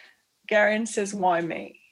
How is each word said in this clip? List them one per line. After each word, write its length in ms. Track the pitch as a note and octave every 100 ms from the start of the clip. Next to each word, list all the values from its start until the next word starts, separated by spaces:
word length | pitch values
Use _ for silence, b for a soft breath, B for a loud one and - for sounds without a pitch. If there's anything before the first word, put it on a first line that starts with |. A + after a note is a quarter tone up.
| B B B _ -
Garion 380 | G#3 G#3 G#3+ A3+
says, 260 | - G3
"Why 280 | G#3 F3+ E3+
me?" 380 | E3+ - - - _